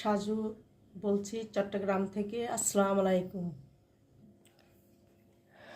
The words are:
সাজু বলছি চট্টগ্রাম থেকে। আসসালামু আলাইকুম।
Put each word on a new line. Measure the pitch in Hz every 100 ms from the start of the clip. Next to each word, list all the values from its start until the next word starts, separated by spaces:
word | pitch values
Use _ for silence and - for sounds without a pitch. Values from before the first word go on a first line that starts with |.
সাজু | 214 202 208 220 220 - - _ - 190
বলছি | 202 202 202 226 220 202
চট্টগ্রাম | 202 202 196 190 196 214
থেকে। | 208 233 233 226
আসসালামু | - 202 196 196
আলাইকুম। | 190 185 185 190 175 147 - _ _ _ _ _ - - _ _ - - _ _ _ _ _ _ _ - -